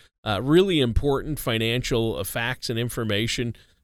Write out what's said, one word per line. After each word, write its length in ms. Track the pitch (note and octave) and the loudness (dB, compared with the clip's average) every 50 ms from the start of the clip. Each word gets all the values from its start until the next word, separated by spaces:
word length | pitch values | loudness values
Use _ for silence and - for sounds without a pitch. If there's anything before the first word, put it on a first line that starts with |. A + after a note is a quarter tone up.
| - _ _ _ - | -10 _ _ _ -6
uh, 180 | A2 G#2+ G#2+ | -4 -2 -2
really 380 | B2 C3+ D3+ F3 F#3+ G3+ F3+ D#3 | 2 4 6 6 6 6 4 2
important 600 | C3+ A#2 A2 - - C#3+ C#3 C3+ F2+ C3+ D3+ C3+ | 2 4 4 4 4 2 0 0 -2 -4 -6 -6
financial, 760 | - C3+ A#2 A2 A2+ A2+ A#2 B2+ A#2+ - C3+ A#2 A2+ A2+ G2 | -4 -2 -2 0 0 0 0 -2 -2 0 0 0 0 0 -2
uh, 60 | C2+ G2 | -4 -6
facts 480 | - - A#2+ A#2 A#2+ B2+ - - - | -6 -6 -4 -4 -4 -6 -6 -6 -6
and 80 | A#2+ A2+ | -4 -4
information. 800 | A#2+ A#2+ - - A#2 A2 G#2 G2+ A2+ A2+ - - B2 A#2+ A2 - - _ _ _ | -4 -4 -4 -4 -4 -2 0 0 -2 -2 -2 -4 -4 -6 -6 -10 -14 _ _ _